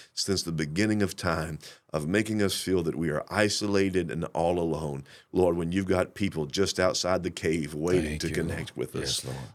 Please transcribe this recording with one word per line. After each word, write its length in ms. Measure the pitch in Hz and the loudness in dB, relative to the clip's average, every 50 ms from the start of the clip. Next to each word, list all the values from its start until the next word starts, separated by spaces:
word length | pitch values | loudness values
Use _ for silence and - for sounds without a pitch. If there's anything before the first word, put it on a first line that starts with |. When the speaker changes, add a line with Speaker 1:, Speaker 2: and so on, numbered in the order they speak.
| - - - | -20 -14 -8
Speaker 1:
since 300 | - - - 98 87 - | -6 -2 -2 0 -2 -2
the 80 | 85 | -2
beginning 500 | 82 78 80 73 76 87 107 107 107 104 | -2 -2 -2 -2 0 0 2 2 2 2
of 140 | 101 90 - | 0 0 -2
time, 440 | - - 90 82 82 78 82 78 73 - - - - _ _ - | -2 -2 0 0 0 -2 -4 -6 -10 -12 -16 -20 -20 _ _ -6
of 140 | 76 76 78 | -4 -2 0
making 320 | 92 107 110 110 107 107 | 2 2 2 2 0 2
us 200 | 101 98 - - | 2 2 0 -2
feel 220 | - 92 92 90 82 | -2 0 0 0 2
that 120 | 80 71 | 0 -2
we 140 | 67 82 80 | -2 -2 -2
are 140 | 73 76 - - | -2 -2 -4 -2
isolated 800 | 85 101 107 104 101 - 107 101 101 98 98 95 92 92 90 82 | 0 2 2 2 2 0 0 2 2 2 2 2 2 0 0 0
and 140 | - 82 80 - - | -2 -4 -4 -4 0
all 260 | - 82 85 87 90 | 0 2 2 2 2
alone. 460 | 85 82 78 78 78 76 71 67 69 - - - - _ | 0 0 0 -2 -2 -4 -4 -6 -8 -12 -16 -20 -14 _
Lord, 240 | - 87 90 87 85 | 2 4 4 4 4
when 160 | 85 87 82 | 2 0 0
you've 160 | 87 98 98 92 | 0 0 0 2
got 260 | 95 90 90 - - | 2 2 2 0 -2
people 320 | - 104 95 85 82 76 | -2 -2 -2 0 -2 -4
just 320 | 71 - 95 98 92 - - | -2 0 0 0 2 2 2
outside 440 | 90 92 - - - 87 92 90 85 | 2 2 2 2 0 0 0 0 0
the 80 | 90 | -2
cave 420 | 82 - - 85 80 82 76 71 78 | -4 -2 0 0 0 0 0 -4 -4
waiting 380 | 76 78 87 90 90 78 76 | -2 0 2 2 2 2 0
Speaker 2:
Thank 100 | 78 78 | -2 -2
Speaker 1:
to 60 | 85 80 | -4 -2
Speaker 2:
you, 60 | 73 | -2
Speaker 1:
connect 420 | 87 82 85 82 80 80 - - - | -2 -2 -2 -2 -4 -6 -8 -8 -8
Speaker 2:
Lord. 160 | 62 - - | -8 -6 -6
Speaker 1:
with 20 | - | -6
us. 260 | 71 67 65 - - | -4 -2 -2 -4 -4
Speaker 2:
Yes, 20 | |
Lord. 120 | - 65 67 65 - | -6 -8 -8 -10 -12